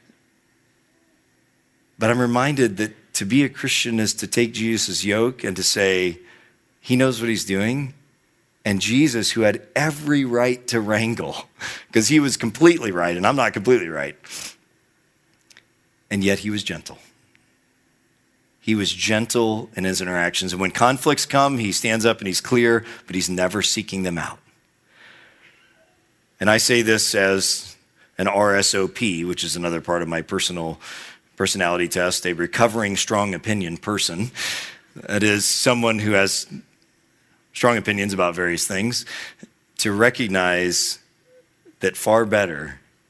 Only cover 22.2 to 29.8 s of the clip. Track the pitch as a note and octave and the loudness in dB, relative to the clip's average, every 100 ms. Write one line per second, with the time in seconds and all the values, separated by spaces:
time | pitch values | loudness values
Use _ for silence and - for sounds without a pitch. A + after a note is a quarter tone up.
22.2 | G2+ F2 - B2 A#2+ A2+ A2+ - - F#2 | -2 -6 0 2 4 2 -2 -14 -10 -6
23.2 | F2 F2+ F#2 G2+ F#2 - G2+ F#2+ F#2 E2+ | -4 -2 -2 0 -2 -4 -6 -6 -6 -6
24.2 | D2+ - _ _ _ _ _ _ - - | -8 -12 _ _ _ _ _ _ -20 -20
25.2 | - _ - _ _ _ _ _ _ _ | -20 _ -20 _ _ _ _ _ _ _
26.2 | _ - G2+ A2 - A#2+ A2 A2 - G#2 | _ -2 2 4 4 2 4 2 2 2
27.2 | G2 G2 - - - - _ _ _ - | 2 2 0 -4 -8 -20 _ _ _ -4
28.2 | G2 G2+ G#2 G2 G2 G2+ F#2 - A2+ E2+ | 2 4 6 4 2 0 -2 -2 -2 -2
29.2 | F2 F2 E2 F2 F2 E2 | -4 -4 -6 -4 -4 -4